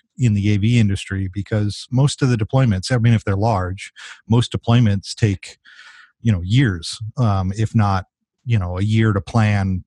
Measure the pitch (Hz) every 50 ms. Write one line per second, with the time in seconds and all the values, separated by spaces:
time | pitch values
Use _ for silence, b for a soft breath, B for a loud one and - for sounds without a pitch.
0 | _ _ _ - 131 117 104 101 98 104 104 101 98 113 120 120 110 101 98 -
1 | - - 98 95 98 95 92 101 98 - 110 107 104 104 98 - - - 120 123
2 | 139 143 - - 143 127 123 110 110 - - 131 135 120 101 92 90 - 127 123
3 | 113 120 117 104 - - 98 95 104 117 113 95 90 90 92 98 - - _ B
4 | B B B B B - 110 120 117 - - 110 - - 117 120 120 107 101 98
5 | - - - - - 107 98 - - - - _ _ B B B B B B B
6 | B B B _ - 117 107 87 90 90 107 131 143 113 92 85 - - - -
7 | 107 107 - - 123 110 101 95 92 92 95 104 113 107 - 113 104 101 98 92
8 | 90 _ _ _ _ _ _ _ - 135 117 104 90 87 90 90 101 107 107 110
9 | 110 110 101 98 - - - 120 110 104 104 101 95 95 92 92 -